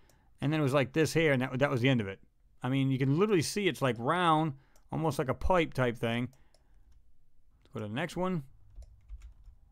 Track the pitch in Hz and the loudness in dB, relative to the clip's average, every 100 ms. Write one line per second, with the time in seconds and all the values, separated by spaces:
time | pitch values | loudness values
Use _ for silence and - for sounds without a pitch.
0 | - _ _ - 139 156 143 139 135 160 | -20 _ _ -6 -2 0 2 2 2 2
1 | 147 160 160 131 131 131 143 131 131 123 | 2 2 2 2 0 0 0 2 2 2
2 | 98 95 - _ _ - 127 135 135 131 | 0 -8 -16 _ _ -10 -4 0 0 0
3 | 135 147 214 190 135 208 190 131 135 117 | 2 2 2 2 0 -2 -2 0 -2 0
4 | 120 175 170 156 156 135 _ _ - 135 | -2 2 4 4 2 -4 _ _ -10 -4
5 | 160 143 143 - - 185 151 - 123 117 | -2 -2 -2 -2 2 2 0 0 -2 0
6 | 117 117 123 - - _ _ - - - | -2 -2 -4 -10 -20 _ _ -20 -20 -20
7 | - - - - - _ _ 110 107 110 | -20 -20 -20 -20 -20 _ _ -10 -8 -6
8 | 170 175 185 180 - - - - - - | -6 -4 -4 -4 -8 -18 -20 -20 -20 -20
9 | - - - - - - - | -18 -18 -16 -20 -20 -20 -20